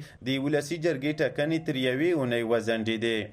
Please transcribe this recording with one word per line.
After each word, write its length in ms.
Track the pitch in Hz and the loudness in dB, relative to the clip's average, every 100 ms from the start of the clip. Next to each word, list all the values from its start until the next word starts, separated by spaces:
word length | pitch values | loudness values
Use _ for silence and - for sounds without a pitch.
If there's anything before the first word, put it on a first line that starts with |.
| - - | -6 -10
د 220 | 117 135 | -2 -2
ولسي 320 | 143 147 147 165 | 2 0 -2 -2
جرګې 360 | 165 139 143 | 0 0 -2
ټاکنې 460 | 151 135 - 147 160 160 | 0 0 0 0 0 -2
تر 100 | 131 | 0
یوې 340 | 127 127 170 | 0 2 2
اونۍ 300 | 165 127 120 | 2 2 0
وځنډېدې. 760 | 113 117 107 113 110 113 117 110 104 | 2 2 2 0 0 0 0 -2 -4